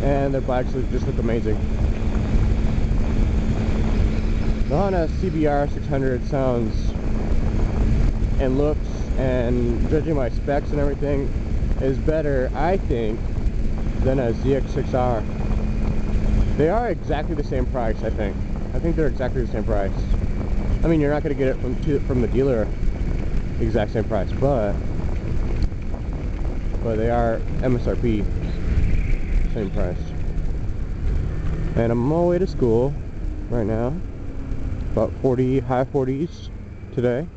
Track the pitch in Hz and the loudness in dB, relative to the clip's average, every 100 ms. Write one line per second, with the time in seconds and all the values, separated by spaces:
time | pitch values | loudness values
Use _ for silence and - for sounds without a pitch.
0 | 135 139 139 135 127 127 123 131 123 - | 2 2 2 0 0 -2 0 -2 -2 0
1 | - 110 110 117 107 107 - - - - | 0 0 0 0 0 0 0 0 0 0
2 | - - - - - - - - - - | 0 0 2 2 2 2 2 2 2 2
3 | 214 - - - - - - - - - | 2 2 2 2 0 0 0 0 2 2
4 | - - - - - - - 139 196 185 | 2 2 0 0 2 0 2 2 2 2
5 | 160 - 190 160 151 143 147 - - 143 | 0 0 0 2 2 2 0 -2 -2 0
6 | 135 123 - 143 131 123 110 107 - - | 0 0 -2 0 2 2 0 0 0 -2
7 | - - - - - - - - - - | -2 0 2 2 2 2 2 2 2 4
8 | - - - - 135 131 147 156 - - | 4 2 0 2 2 2 2 2 -2 -4
9 | - - 131 127 117 123 123 123 120 156 | -2 0 2 2 2 2 2 2 2 2
10 | 160 151 120 - - 143 143 156 143 139 | 2 0 0 -2 0 0 0 0 0 0
11 | 139 143 135 - - - - - 135 127 | 0 0 0 -2 -2 0 0 0 2 0
12 | - 156 147 135 127 123 156 196 - 123 | 2 0 2 0 0 0 0 0 0 0
13 | 110 110 - - - - - - - - | 0 -2 -2 0 0 0 0 0 -2 0
14 | 131 135 120 107 131 135 117 147 127 131 | 2 2 2 0 0 0 0 -2 -2 0
15 | 123 117 107 104 - - 110 - - - | 0 0 -2 -2 0 0 0 0 0 2
16 | - - - - - - 151 208 240 175 | 2 2 2 4 2 2 2 2 0 -2
17 | - 147 156 156 143 139 123 131 117 110 | -2 -2 -2 -2 -2 0 0 0 0 0
18 | 110 110 104 - - - - - 170 160 | -2 -2 -2 -2 -4 -4 -2 -2 0 2
19 | 151 120 127 120 113 113 101 107 98 98 | 2 0 -2 0 -2 -2 0 0 0 -2
20 | - - - - - - - - 151 165 | 0 0 0 -2 0 0 2 2 2 2
21 | 143 147 151 135 135 - 123 - - 135 | 2 0 -2 0 0 0 -2 -2 0 0
22 | - 127 113 110 139 120 101 - - - | 0 0 2 2 2 2 0 0 0 0
23 | - - - - - - 117 110 98 117 | -2 -2 0 0 -2 -2 0 0 0 0
24 | 95 107 90 - 135 135 104 101 - - | 0 0 -2 0 2 2 0 0 -2 -2
25 | - - - - - - - - - - | -2 -2 -2 0 0 0 0 -2 -6 -6
26 | - - - - - - - - 117 110 | -6 -6 -6 -4 -4 -4 -4 -4 -2 -2
27 | 113 117 117 113 87 - 127 120 117 117 | 0 0 0 0 -2 -2 0 0 0 0
28 | 120 107 95 - - - - - - - | 0 0 0 -2 -2 -2 0 2 4 2
29 | - - - - - 120 98 107 92 87 | 2 0 2 2 2 0 -2 0 -2 -2
30 | - - - - - - - - - - | -4 -4 -2 -2 -2 -2 -2 -4 -4 -2
31 | - - - - - - - - 117 120 | 0 0 0 -2 -2 -2 0 0 2 2
32 | 123 160 175 175 185 - 127 113 131 143 | 0 2 2 2 0 0 2 4 2 -2
33 | - - - - - 120 104 110 120 170 | -6 -6 -6 -6 -4 -2 0 -2 -2 -4
34 | - - - - - - - - - - | -6 -8 -8 -8 -6 -4 -4 -4 -2 -2
35 | 113 - 135 123 127 131 123 127 131 143 | -2 0 0 2 2 0 0 -2 0 0
36 | 131 135 170 - - - - - - - | -2 -2 -4 -6 -12 -12 -12 -12 -8 -2
37 | 120 120 165 | 0 0 -4